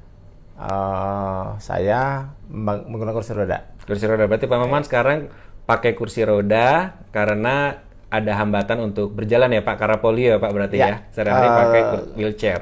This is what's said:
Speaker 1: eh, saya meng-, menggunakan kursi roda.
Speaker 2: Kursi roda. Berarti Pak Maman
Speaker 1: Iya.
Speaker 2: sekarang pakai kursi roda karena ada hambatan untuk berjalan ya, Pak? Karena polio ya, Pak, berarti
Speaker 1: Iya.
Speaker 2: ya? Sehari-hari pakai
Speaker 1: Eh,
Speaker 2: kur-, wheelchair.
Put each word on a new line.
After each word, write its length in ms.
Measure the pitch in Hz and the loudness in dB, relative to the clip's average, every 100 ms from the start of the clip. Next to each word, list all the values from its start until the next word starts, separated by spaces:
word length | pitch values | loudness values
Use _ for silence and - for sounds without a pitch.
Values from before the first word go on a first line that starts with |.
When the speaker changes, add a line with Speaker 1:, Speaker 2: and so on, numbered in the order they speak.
| - - - - - - | -20 -20 -20 -20 -20 -14
Speaker 1:
eh, 880 | 101 98 98 95 98 101 98 95 101 107 | -6 -4 -2 -2 -4 -4 -4 -6 -6 -10
saya 420 | - 90 95 117 135 135 135 - - | -6 -2 0 0 0 -4 -8 -14 -14
meng-, 400 | 107 107 104 - | -6 -4 -4 -6
menggunakan 280 | 113 110 113 | -8 -4 -6
kursi 160 | 110 | -6
roda. 260 | 104 92 - - - | -4 -2 -4 -8 -16
Speaker 2:
Kursi 200 | - 101 | -8 -4
roda. 200 | 107 110 104 | 0 2 2
Berarti 200 | 104 127 | 2 0
Pak 120 | 120 | 0
Maman 240 | 123 143 | 2 0
Speaker 1:
Iya. 60 | 147 | 0
Speaker 2:
sekarang 300 | 123 131 151 143 - - - | 0 2 0 -4 -16 -20 -10
pakai 300 | - 117 120 | -2 0 2
kursi 280 | - 113 - | 0 -4 -2
roda 720 | 107 104 101 110 123 156 185 - - | 2 2 4 4 4 2 0 -10 -8
karena 720 | 107 104 104 117 139 143 - - - - | -2 0 0 0 0 -2 -6 -16 -20 -4
ada 260 | 110 107 101 | -2 0 0
hambatan 400 | 104 101 101 117 | 0 0 0 -2
untuk 280 | 110 104 101 | -2 -4 -4
berjalan 380 | 104 110 117 127 | -4 2 4 4
ya, 120 | 110 | 4
Pak? 140 | 101 104 | 0 -2
Karena 220 | 107 110 | 0 2
polio 320 | 117 113 123 | 2 2 4
ya, 80 | 104 | 2
Pak, 120 | 98 | 2
berarti 260 | 101 98 101 | -2 -2 2
Speaker 1:
Iya. 80 | 120 | 2
Speaker 2:
ya? 100 | 107 - | 0 -8
Sehari-hari 380 | - 107 127 123 | -4 0 4 4
pakai 300 | 117 117 117 | 6 6 4
Speaker 1:
Eh, 60 | 110 | 2
Speaker 2:
kur-, 160 | 98 - | -2 -6
wheelchair. 460 | - 107 104 107 87 | -4 -4 -2 -2 -2